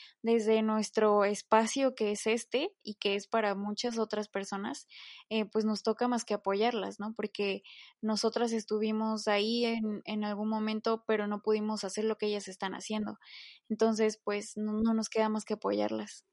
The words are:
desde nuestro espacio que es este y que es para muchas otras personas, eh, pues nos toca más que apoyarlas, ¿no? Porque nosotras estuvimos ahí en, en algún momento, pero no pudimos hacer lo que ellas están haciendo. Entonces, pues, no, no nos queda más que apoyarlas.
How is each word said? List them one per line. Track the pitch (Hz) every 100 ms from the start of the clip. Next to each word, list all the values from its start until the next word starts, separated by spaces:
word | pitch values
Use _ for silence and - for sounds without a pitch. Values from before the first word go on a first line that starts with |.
| - _
desde | 220 233 214 220
nuestro | 220 220 208 - 214 208 202
espacio | 208 - 220 220 269 269 262
que | 214
es | 208 220
este | 226 - 247 349 -
y | - 208
que | 208 202
es | -
para | 226 208 196
muchas | 202 208 240 226
otras | 220 208 208
personas, | 196 196 196 208 294 - - - - -
eh, | 220 208
pues | 220 214
nos | 208
toca | - 220 247
más | 240 -
que |
apoyarlas, | 208 - 196 226 240 190 202
¿no? | 208 220
Porque | 208 - 202 196 - - - _
nosotras | 214 214 226 220 233
estuvimos | 226 - 214 214 214 220 220 214
ahí | 208 214 233 233
en, | 226 220 208 -
en | 214
algún | 208 208 214
momento, | 220 214 220 226 226 -
pero | 220 208
no | 208
pudimos | 214 214 214 214
hacer | 196 - 220
lo | 214
que | 208
ellas | 208 196
están | 185 190
haciendo. | 190 - 214 208 208 - - - - -
Entonces, | 220 226 214 220 208
pues, | - 208 208 -
no, | 214
no | 214 226 220
nos | 214
queda | 226 220
más | 214 -
que | 214
apoyarlas. | 196 208 208 220 208 - _